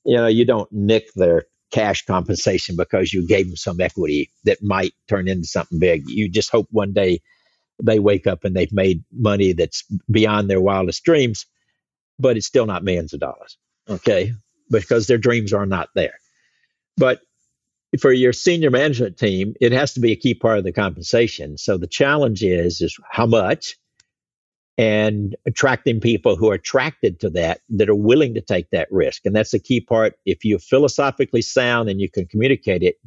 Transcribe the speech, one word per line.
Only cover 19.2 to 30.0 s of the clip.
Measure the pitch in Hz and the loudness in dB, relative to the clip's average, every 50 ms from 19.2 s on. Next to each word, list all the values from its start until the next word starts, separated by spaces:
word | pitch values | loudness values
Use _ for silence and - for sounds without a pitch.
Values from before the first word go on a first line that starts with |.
| 117 104 95 92 98 107 - - | -2 0 0 0 -2 -4 -2 0
it | 123 117 | 2 2
has | 123 127 147 135 - | 2 2 0 -2 0
to | 131 | 0
be | 117 113 | 2 2
a | 107 | 2
key | - - 131 113 | 2 0 -2 0
part | - - 113 110 | 0 0 0 2
of | 104 92 | 0 0
the | 92 85 | -2 -2
compensation. | 107 101 92 73 78 87 - - 117 120 110 - - 76 76 73 | -2 -2 -2 -4 -8 -4 0 2 2 2 0 -2 -8 -12 -12 -14
So | - - - 101 | -8 -4 -4 -4
the | 87 87 | -4 -4
challenge | 85 - - 143 139 147 151 143 120 107 95 107 | -4 -2 0 0 2 2 2 0 0 0 0 0
is, | 92 90 87 85 87 85 - | 0 2 2 0 -2 -2 -2
is | 87 78 - - - - | -4 -6 -6 -8 -16 -8
how | - - 117 | -4 -2 2
much, | 117 113 110 95 98 156 165 - - - _ _ _ _ _ _ _ _ _ _ _ _ _ _ _ _ _ _ _ _ | 2 2 2 2 0 -2 -4 -6 -12 -16 _ _ _ _ _ _ _ _ _ _ _ _ _ _ _ _ _ _ _ _
and | - 113 110 107 107 107 110 104 104 101 98 - - - | -2 0 0 2 0 0 0 -2 -4 -4 -6 -8 -8 -8
attracting | 113 110 - - 135 123 - - 143 117 107 | -6 -4 0 0 0 0 0 0 -2 -2 0
people | - 117 117 101 - 120 98 | 0 0 0 2 2 0 2
who | 85 110 110 | 2 2 2
are | 98 | 0
attracted | 92 - - - 131 127 160 - _ - 104 87 - | 0 -2 -2 -2 -2 -2 -2 -4 _ -2 -4 -2 -4
to | - 92 | -6 -4
that, | 78 87 85 80 87 - _ - | -2 -2 -2 -2 -4 -6 _ -4
that | 113 98 107 101 | -2 0 2 2
are | 104 | 2
willing | 104 104 110 123 156 151 123 110 | 2 4 4 4 4 4 0 -2
to | 110 | -6
take | - - 104 90 82 - | -4 -4 -4 -4 -2 -2
that | - 87 78 - | -4 -4 -4 -2
risk. | 95 95 78 65 - - - | 0 0 0 0 -2 -4 -4
And | 98 101 | -2 0
that's | 107 110 - | 0 0 0
the | - 101 | -4 -4
key | - - 127 117 | -2 -2 -2 -2
part. | - - 120 113 | -2 0 0 0